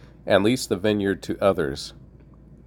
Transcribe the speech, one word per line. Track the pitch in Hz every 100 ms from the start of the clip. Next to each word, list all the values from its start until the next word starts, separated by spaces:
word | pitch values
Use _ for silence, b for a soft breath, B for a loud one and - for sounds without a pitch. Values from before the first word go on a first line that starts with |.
| B B -
and | 101
lease | 104 127 -
the | 98
vineyard | 107 104 98 90
to | - -
others. | 101 92 73 69 - - - - - - - -